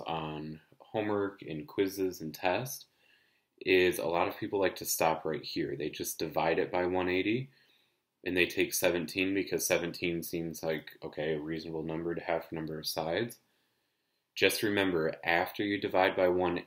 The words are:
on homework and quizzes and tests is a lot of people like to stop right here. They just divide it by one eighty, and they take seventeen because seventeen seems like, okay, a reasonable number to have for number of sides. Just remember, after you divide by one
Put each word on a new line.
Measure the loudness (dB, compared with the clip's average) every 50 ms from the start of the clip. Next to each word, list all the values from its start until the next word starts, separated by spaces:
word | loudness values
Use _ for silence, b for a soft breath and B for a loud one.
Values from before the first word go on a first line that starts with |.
| -6
on | -6 -4 -4 -4 -6 -6 -8 -8 -10 -12 -14 -16 _ _
homework | -20 -14 -6 -4 -4 -2 0 0 0 -2 -2 -4 -8
and | -10 -8 -8 -8 -10
quizzes | -4 -2 0 0 0 0 0 -2 -2 -2 -4
and | -8 -10 -6
tests | -2 0 2 2 2 -2 -6 -8 -12 -16 b b b b b b b b b b b b b _ _ 2
is | 4 6 6 6 6 4 2
a | 0
lot | 0 2 2 2
of | 0 -2
people | -4 -6 -2 0 0
like | 0 0 0
to | -4 -4
stop | -4 0 2 2 2 2 2 -2
right | -4 -4 -4 -6
here. | -6 -4 -4 -4 -4 -4
They | -4 -6 -6
just | -6 -6 -8 -8 -6 -6
divide | -6 -2 0 0 2 2 2 2
it | 0 0
by | 0 0 0
one | 0 0 0 0 0
eighty, | 0 0 0 0 0 -2 -4 b b b b b b b b b b b b _ _ _ -6
and | 0 2
they | 2 2
take | 2 2 0 0 0 0
seventeen | 2 2 2 2 2 -2 -2 -2 0 0 2 0
because | 0 0 -2 -2 -2 0
seventeen | 2 2 2 2 -2 -4 -4 -2 -2 -2 -2 -4
seems | -4 -4 -4 -4 -6 -6 -4 -4
like, | -4 -2 -4 -6 -10 -14 -14 -14
okay, | -10 -6 -4 -2 -2 -2
a | -2
reasonable | -4 -4 -6 -6 -6 -6 -6 -6 -4
number | -4 -4 -4 -4 -4 -4
to | -4
have | -2 -2 -2 -2 -4
for | -6 -8
number | -6 -6 -6 -8 -6
of | -6
sides. | -4 -4 -4 -2 0 0 -2 -2 -4 -6 -12 _ _ _ _ _ _ _ _ _ _ _ _ _ _ _ _ _ _ _
Just | 4 4 6 6 4 2
remember, | 2 4 4 4 4 4 2 2 0 0 0 0
after | 2 4 4 2 0 -2 -2 -2
you | 0 0 0
divide | 0 2 4 4 4 6 6
by | 4 4
one | 4 6 4 2 2 0 -2 -2